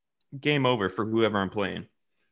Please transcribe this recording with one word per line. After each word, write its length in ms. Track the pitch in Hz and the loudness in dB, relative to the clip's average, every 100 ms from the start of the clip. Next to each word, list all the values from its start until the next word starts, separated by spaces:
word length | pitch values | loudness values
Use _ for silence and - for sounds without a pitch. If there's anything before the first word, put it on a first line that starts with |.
| _ _ _ 139 | _ _ _ -6
game 240 | 143 147 127 | -2 2 2
over 220 | 123 95 | 2 0
for 160 | - | -2
whoever 340 | 110 113 110 104 | -2 2 2 2
I'm 120 | 95 | -2
playing. 360 | 107 95 90 - _ _ _ _ | -2 -4 -6 -12 _ _ _ _